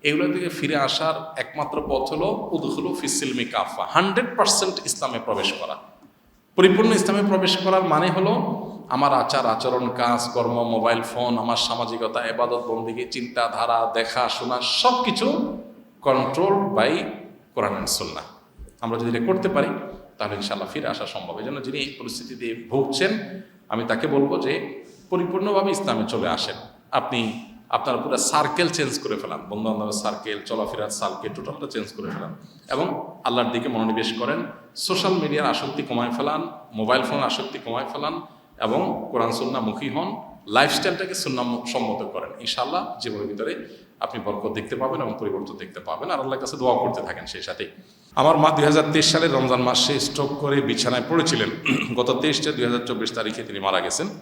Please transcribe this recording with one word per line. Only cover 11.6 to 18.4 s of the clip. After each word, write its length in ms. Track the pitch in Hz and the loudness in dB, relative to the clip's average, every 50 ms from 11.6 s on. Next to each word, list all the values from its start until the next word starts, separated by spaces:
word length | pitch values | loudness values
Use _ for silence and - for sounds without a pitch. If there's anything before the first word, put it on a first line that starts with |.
| - - 117 120 117 110 117 113 117 110 - 123 120 | 2 0 0 -2 -2 -4 -2 -2 -2 -2 -2 -2 -2
ইবাদত 380 | 113 113 117 120 120 120 117 120 120 | -2 0 0 2 2 2 -2 0 -2
বন্দেগী, 400 | 113 113 113 113 113 120 123 120 | -2 -2 -2 -4 -4 -6 -6 -6
চিন্তাধারা, 800 | - 127 120 120 - 120 117 117 - - 117 117 117 113 113 113 113 | -6 -8 -8 -4 0 0 0 0 0 0 2 2 4 2 2 2 2
দেখাশোনা, 640 | 113 113 113 - 127 123 113 - - - 123 123 123 | 0 0 0 0 0 0 0 0 -2 -2 -2 -2 -2
সব 420 | 123 - - - - 247 247 - - | 0 0 0 4 4 4 4 6 2
কিছু 540 | - - - - - 98 - - - - - - - - - - - _ _ | 2 2 2 2 2 2 2 0 -2 -4 -8 -12 -16 -18 -20 -20 -20 _ _
controlled 720 | - 139 131 131 123 - 131 - 180 196 196 196 202 190 196 | 2 4 4 4 2 0 2 2 4 4 4 4 2 2 4
by 160 | 107 110 135 160 196 - - - - - - - - - _ _ | 4 4 4 4 0 -2 -4 -8 -12 -14 -18 -20 -20 -20 _ _
Quran 160 | - 107 101 | -2 0 0
and 260 | 98 95 - - - - | 0 -2 -2 -2 -2 -2
Sunnah। 240 | 95 80 80 78 76 - - - | -2 -6 -8 -10 -12 -12 -18 -20